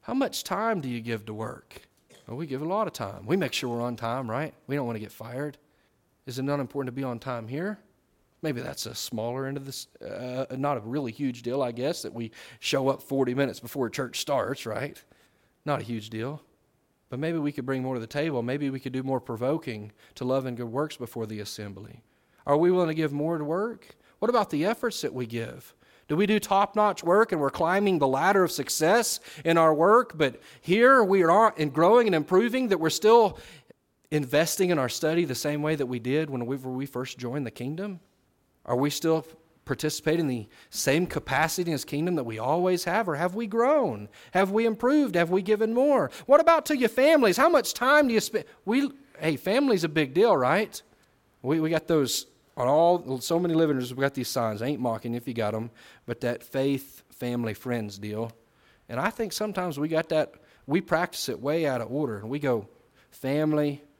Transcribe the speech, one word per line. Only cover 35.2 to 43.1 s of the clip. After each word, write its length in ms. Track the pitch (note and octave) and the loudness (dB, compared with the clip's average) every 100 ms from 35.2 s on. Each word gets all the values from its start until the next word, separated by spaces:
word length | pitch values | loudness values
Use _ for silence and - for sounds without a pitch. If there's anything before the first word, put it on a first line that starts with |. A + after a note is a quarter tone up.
the 120 | D#3+ B2 | -2 -2
same 260 | D3 D3 | -4 -2
way 140 | D3+ D#3 | -2 -2
that 100 | B2+ | -2
we 140 | B2+ | -4
did 320 | A#2 C#3+ D#3 | -2 -2 -2
when 160 | C3 A#2+ | -4 -4
we, 80 | C3+ | -6
when 200 | C3 B2+ | -6 -8
we 120 | C3+ | -6
first 320 | B2 B2+ - | -8 -8 -8
joined 260 | B2 C#3+ B2 | -6 -6 -6
the 60 | |
kingdom? 480 | - B2+ D#3+ G#3 F3+ _ _ _ _ _ _ - | -8 -8 -8 -10 -12 _ _ _ _ _ _ -4
Are 100 | B2 | 0
we 140 | D3 | 0
still 360 | - E3 D#3+ D#3 - _ _ - | 0 0 0 -2 -20 _ _ -8
participating 560 | C3+ D3+ - D#3 E3+ | -4 -2 -2 0 0
in 60 | D3+ | 0
the 200 | B2 G#2 - - | -2 -8 -20 -14
same 340 | - - D3 F3+ | -4 0 2 0
capacity 640 | D3+ - C3+ D#3+ - E3+ | -4 -2 0 0 0 -2
in 40 | |
his 120 | D3 - | -2 -4
kingdom 300 | D3 E3+ E3+ | -4 -2 -2
that 80 | |
we 160 | A#2 A2 | -4 -4
always 460 | A#2+ D#3+ F#3 F3+ F3+ | -2 0 2 0 0
have, 220 | G3 | -2
or 80 | G3 | 0